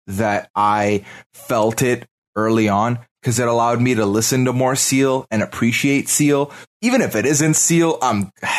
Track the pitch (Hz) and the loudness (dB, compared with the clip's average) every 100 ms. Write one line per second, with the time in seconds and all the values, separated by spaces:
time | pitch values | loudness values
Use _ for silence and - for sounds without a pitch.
0 | - 98 110 101 - 101 104 104 104 101 | -8 -4 -2 -2 -4 -2 0 2 0 -2
1 | - - - - - 120 110 117 127 120 | -4 -20 -20 -14 -4 0 0 0 0 -2
2 | - _ _ 104 110 113 107 101 117 120 | -6 _ _ -4 0 2 2 0 0 -4
3 | - _ 127 117 120 117 117 120 123 113 | -8 _ -4 -2 0 2 0 0 0 0
4 | 104 107 110 131 127 123 127 131 - 135 | 0 0 0 0 0 0 0 0 0 2
5 | 135 131 131 110 98 - 117 117 139 139 | 2 0 -2 -4 -4 -2 -2 0 0 0
6 | - - 147 139 143 - - _ 233 254 | 0 0 2 2 -2 -8 -20 _ 0 2
7 | 131 110 120 143 156 151 - 165 165 - | 0 0 0 2 2 0 2 2 2 0
8 | 127 104 95 - - | -2 -2 -4 -8 -6